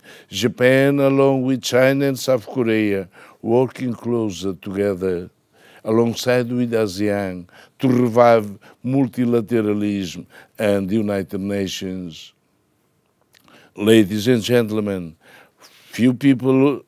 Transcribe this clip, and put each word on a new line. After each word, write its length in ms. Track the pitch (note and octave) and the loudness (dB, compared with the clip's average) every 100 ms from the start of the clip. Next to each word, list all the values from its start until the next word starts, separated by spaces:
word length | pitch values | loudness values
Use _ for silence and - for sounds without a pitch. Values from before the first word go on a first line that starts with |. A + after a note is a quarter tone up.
| - - - | -18 -20 -12
Japan, 720 | F#2+ A2 E2 B2+ C3 C#3 C#3+ | -2 -2 2 4 4 4 2
along 440 | C#3 C3+ C3+ C3+ | 2 4 2 2
with 180 | B2+ C3 | 0 -4
China 460 | - B2 C3+ C#3 C#3 | 0 2 4 2 0
and 120 | B2+ | -2
South 260 | - B2+ - | -2 -2 -2
Korea, 640 | C3 A2+ A2 G#2 G2 F2+ - - _ | -4 0 2 0 -2 -6 -16 -20 _
working 520 | G#2+ A#2+ B2+ - B2+ | -2 0 0 -4 -8
closer 600 | G#2+ A#2 A#2+ G#2+ E2+ F#2+ F2 | -6 -4 -2 -4 -6 -8 -8
together, 760 | G#2 F#2+ G2+ F2+ F#2+ F2 F2+ _ _ _ _ - | -8 -4 -2 -2 -4 -4 -8 _ _ _ _ -14
alongside 680 | A2 A2+ A#2 G#2+ B2+ B2 A#2+ | -2 0 0 -2 -2 0 0
with 200 | B2 A#2+ | -2 -2
asean, 760 | A2+ G#2+ F2+ G#2 G2+ F#2+ F2+ F2 - - - | 0 -2 -2 -2 -2 -4 -8 -14 -20 -20 -4
to 80 | C3 | 0
revive 680 | B2 B2 A#2 A#2+ A#2 G#2 G2 - _ B2+ | 2 2 6 6 6 2 -12 -20 _ -4
multilateralism 1400 | C3+ C3 - A#2+ A#2 G#2 A#2 G#2 G#2 G#2 G2+ F2+ E2+ E2+ - - - | 0 0 0 0 0 0 -2 0 -2 -2 -4 -6 -10 -18 -20 -18 -4
and 300 | G#2+ G2+ F#2 | 0 0 0
the 60 | A2+ | -2
United 460 | G#2 G2 F#2 G2 | -2 -4 -4 -8
Nations. 920 | G2 G2+ F#2+ - F#2+ F#2 F2 D#2 - _ _ _ _ _ _ _ _ _ _ _ _ - _ - | -6 -4 -6 -8 -10 -10 -12 -16 -20 _ _ _ _ _ _ _ _ _ _ _ _ -20 _ -4
Ladies 520 | G#2 A2+ F#2+ G#2+ A2 | 4 4 4 0 0
and 160 | A#2+ | 0
gentlemen, 720 | G2+ B2 A2 A2 G#2 F#2+ E2 D#2+ _ - _ _ | 2 0 0 -4 -4 -6 -8 -16 _ -20 _ _
few 540 | - _ - - B2+ | -20 _ -12 0 0
people 680 | B2 C#3 B2 C3 C3 C#3+ B2+ | 2 2 2 2 2 2 0